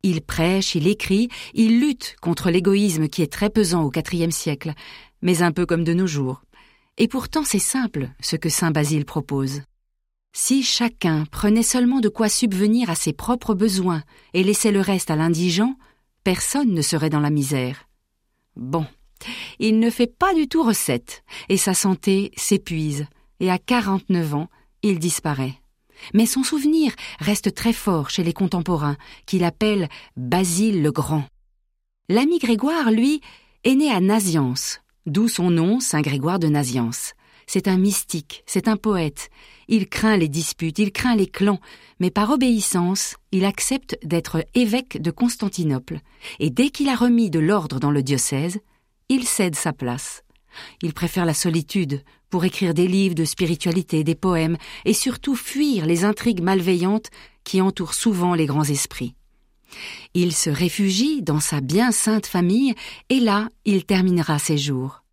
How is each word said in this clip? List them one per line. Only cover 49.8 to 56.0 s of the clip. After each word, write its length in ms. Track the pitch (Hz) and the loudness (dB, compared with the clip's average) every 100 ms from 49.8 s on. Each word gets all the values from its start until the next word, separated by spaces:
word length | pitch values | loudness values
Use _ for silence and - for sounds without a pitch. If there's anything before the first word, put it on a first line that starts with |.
| 123 123 - - _ _ _ - - - | -6 -6 -8 -16 _ _ _ -20 -20 -8
Il 120 | 170 | -8
préfère 320 | - 175 - 170 | -4 -4 0 0
la 80 | |
solitude 720 | 151 180 165 151 196 160 139 - _ _ | 0 0 -2 -2 -2 -2 -4 -8 _ _
pour 140 | 185 | -2
écrire 300 | 185 - 185 | 0 0 0
des 140 | 156 180 | 2 2
livres 280 | 190 190 165 | 2 0 0
de 80 | |
spiritualité, 800 | 160 - 175 165 180 170 - 156 | -4 -2 -2 0 0 -2 0 0
des 120 | 156 160 | 0 0
poèmes, 420 | 185 170 160 165 - - | 0 2 0 -2 -6 -6
et 100 | - | 0
surtout 420 | 220 262 240 - 254 | 0 -2 -4 -4 -6
fuir 500 | - 269 294 226 156 | -6 -2 0 0 0
les 180 | 170 | 2